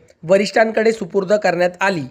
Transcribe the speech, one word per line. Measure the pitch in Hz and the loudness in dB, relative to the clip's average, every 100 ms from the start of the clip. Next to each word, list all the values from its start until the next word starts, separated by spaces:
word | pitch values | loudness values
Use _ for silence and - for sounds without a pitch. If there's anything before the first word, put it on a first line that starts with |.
| _ _ | _ _
वरिष्ठांकडे | 160 196 202 233 220 220 220 | 0 0 2 0 0 2 2
सुपूर्द | 220 180 196 185 | 0 -4 -4 0
करण्यात | 208 190 170 180 180 | 0 0 0 -2 -2
आली. | 196 175 127 | -4 -4 -8